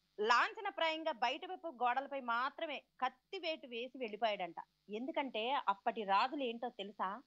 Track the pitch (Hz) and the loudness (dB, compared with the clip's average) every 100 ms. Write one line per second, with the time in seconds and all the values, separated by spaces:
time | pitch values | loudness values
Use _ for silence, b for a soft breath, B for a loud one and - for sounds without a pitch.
0 | _ - 214 240 359 440 403 - 330 311 | _ 0 4 6 4 0 -4 0 0 2
1 | 320 240 247 277 - 370 330 247 240 247 | -2 0 0 0 -6 -8 -8 0 2 2
2 | 277 277 247 233 269 - 330 254 - - | -2 -4 0 0 0 -2 -4 -6 -10 -4
3 | 254 - _ 392 320 320 285 233 247 262 | -4 -4 _ -4 -2 -4 -4 -6 -6 -4
4 | 233 208 226 202 175 165 - _ - 208 | -6 0 0 2 -2 -6 -14 _ -8 -6
5 | 269 330 277 226 233 285 - 196 240 226 | -2 -2 -2 0 0 0 0 0 0 0
6 | 196 196 247 285 254 233 247 - 196 - | 4 4 4 2 -2 -2 -6 -6 -8 -4
7 | 190 220 | -4 -4